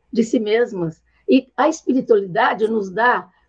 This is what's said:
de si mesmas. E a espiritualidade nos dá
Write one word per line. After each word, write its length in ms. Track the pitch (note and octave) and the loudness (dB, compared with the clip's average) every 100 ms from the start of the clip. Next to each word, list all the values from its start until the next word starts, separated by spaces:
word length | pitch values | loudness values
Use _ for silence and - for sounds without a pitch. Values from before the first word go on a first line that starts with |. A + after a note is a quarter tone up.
| _ | _
de 100 | G#3+ | -2
si 160 | A3+ C4 | 0 0
mesmas. 640 | G#3 A3+ A#3+ F#3 E3+ D#3+ _ _ - | 0 0 0 -2 -6 -6 _ _ 2
E 200 | C4 - - | 2 2 0
a 120 | D4 | 0
espiritualidade 1000 | D#4 - C4 B3 G#3+ G3 F3+ C4 A#3+ A3 | 0 -2 -2 2 0 0 0 0 0 -2
nos 220 | A3 G3 | -2 -4
dá 380 | F3+ A#3+ G#3 - _ | 0 0 0 -4 _